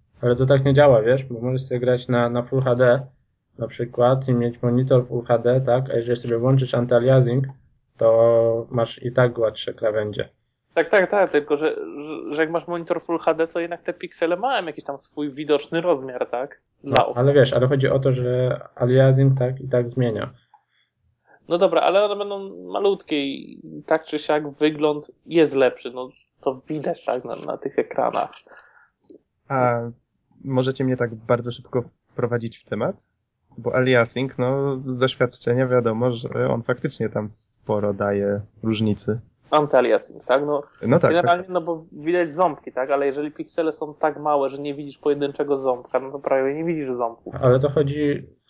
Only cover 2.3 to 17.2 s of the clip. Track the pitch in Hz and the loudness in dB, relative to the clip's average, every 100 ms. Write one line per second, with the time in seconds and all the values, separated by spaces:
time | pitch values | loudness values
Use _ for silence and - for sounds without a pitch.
2.3 | 120 120 135 131 123 127 131 - _ _ | -2 -2 -2 0 4 4 4 -2 _ _
3.3 | _ _ - 113 - 120 - 123 131 131 | _ _ -10 -10 -8 -6 2 2 2 2
4.3 | 120 120 120 123 120 131 131 123 123 117 | 0 0 -2 0 0 4 2 2 -4 0
5.3 | 117 117 131 127 123 131 117 120 120 120 | 2 2 2 2 0 0 -2 -2 -4 -2
6.3 | 117 127 135 127 123 123 120 127 131 120 | 0 2 2 2 -2 2 2 4 4 4
7.3 | 123 135 - _ _ _ - 113 113 117 | 0 -4 -8 _ _ _ 0 4 6 6
8.3 | 117 117 117 113 120 113 - 123 127 123 | 4 2 0 -2 -2 -2 -4 -4 2 2
9.3 | 117 110 110 - - 113 107 104 104 - | 2 -2 -2 -10 -4 -2 -2 -4 -6 -10
10.3 | _ _ _ _ - - 208 180 202 185 | _ _ _ _ -2 2 2 4 2 2
11.3 | 147 - 147 156 - 82 143 151 151 - | 0 0 -2 -2 -4 -10 -12 -12 -12 -6
12.3 | 147 156 165 165 170 165 170 - 165 - | -2 -2 -2 -6 -8 -4 -6 -4 -4 0
13.3 | 156 165 175 170 175 - - - - 165 | 0 -2 -4 -8 -8 -10 -10 -10 -6 -4
14.3 | 175 247 247 170 - - 139 - - 147 | -2 -2 -4 -6 -10 -12 -12 -12 -10 -8
15.3 | 135 151 147 - 165 175 143 131 123 117 | -6 0 0 0 -2 0 0 -2 -8 -6
16.3 | 120 135 - _ _ 143 131 - 120 | -6 -6 -12 _ _ 0 2 2 2